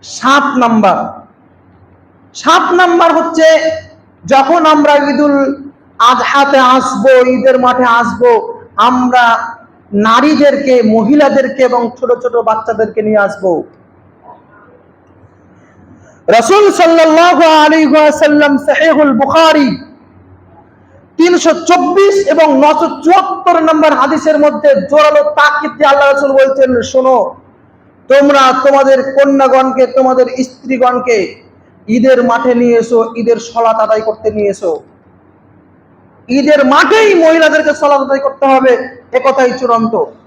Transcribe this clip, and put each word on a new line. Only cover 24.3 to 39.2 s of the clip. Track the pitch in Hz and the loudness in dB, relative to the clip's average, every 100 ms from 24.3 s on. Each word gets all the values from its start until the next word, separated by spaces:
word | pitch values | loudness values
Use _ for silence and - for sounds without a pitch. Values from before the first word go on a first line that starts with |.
| 302 | 0
মধ্যে | 294 294 294 | 0 0 0
জোরালো | 277 - 294 302 294 294 | 0 0 2 2 2 0
তাকিদ | 294 294 294 302 | 0 0 0 -8
দিয়ে | - 285 | -2 0
আল্লাহ | 285 285 | 2 2
রাসূল | 277 277 | 0 0
বলছেন, | 269 269 269 262 247 | 2 0 2 0 0
"শোনো, | 214 262 262 254 185 - _ _ _ _ _ _ _ | -2 -2 0 0 -2 -8 _ _ _ _ _ _ _
তোমরা | 269 285 277 262 262 269 | 2 2 2 2 2 0
তোমাদের | 277 262 269 | 2 2 0
কন্যাগণকে, | 269 269 277 277 262 262 262 247 247 | 0 0 0 2 2 2 0 -2 -2
তোমাদের | - 262 254 247 254 | 0 0 0 -2 -2
স্ত্রীগণকে | 254 - 254 262 247 247 247 220 185 - - _ _ _ - | -8 -8 -8 -2 -2 -2 -2 -2 -4 -10 -20 _ _ _ -4
ঈদের | 233 254 254 | 0 2 2
মাঠে | 240 233 254 | 0 -2 0
নিয়ে | 240 240 233 | 0 0 0
এসো, | 226 240 226 233 | 0 -2 -2 -6
ঈদের | 226 226 | -4 -4
সলাত | - 233 226 220 | -4 -4 -2 -2
আদায় | 220 214 | -2 -2
করতে | 220 214 220 | -4 -6 -6
নিয়ে | 214 202 | -4 -6
এসো।" | 190 190 156 - _ _ _ _ _ _ _ _ _ _ _ _ _ - | -4 -6 -8 -12 _ _ _ _ _ _ _ _ _ _ _ _ _ -4
ঈদের | 254 285 294 262 | -2 2 2 2
মাঠেই | 277 - 440 427 | 2 2 2 2
মহিলাদেরকে | 370 320 330 311 302 302 | 2 2 2 2 0 -2
সলাত | 294 294 285 | -2 0 0
আদায় | 269 269 | 0 -4
করতে | 277 - 277 | -4 -4 0
হবে, | 262 262 240 254 - - | 2 2 -2 -4 -16 -6
একথাই | 254 | -4